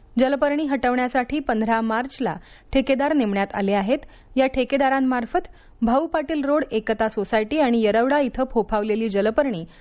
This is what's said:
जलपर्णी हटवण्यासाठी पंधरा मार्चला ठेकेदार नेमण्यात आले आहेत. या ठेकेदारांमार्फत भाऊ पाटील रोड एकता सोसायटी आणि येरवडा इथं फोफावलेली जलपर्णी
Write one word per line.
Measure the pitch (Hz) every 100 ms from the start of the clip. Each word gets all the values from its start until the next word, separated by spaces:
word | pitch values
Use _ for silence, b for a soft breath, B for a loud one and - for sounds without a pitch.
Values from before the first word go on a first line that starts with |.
| b 233
जलपर्णी | 262 277 285 294
हटवण्यासाठी | 294 269 247 247 254 262 247 302
पंधरा | 277 220 220 226
मार्चला | 226 220 269 - 214 - B B B
ठेकेदार | 269 262 262 285 302
नेमण्यात | 214 196 196
आले | 202 196
आहेत. | 202 196 294 - b b 262
या | 262
ठेकेदारांमार्फत | 262 247 277 269 269 262 254 240 - - b b b
भाऊ | 233 262 320
पाटील | 320 285 311
रोड | 277 294 285
एकता | 220 220 220 220
सोसायटी | 214 196 220 214 311
आणि | 262 233
येरवडा | 214 220 254 294
इथं | 262 -
फोफावलेली | 262 233 208 214 214 214 226
जलपर्णी | 196 208 226 277 180 165 B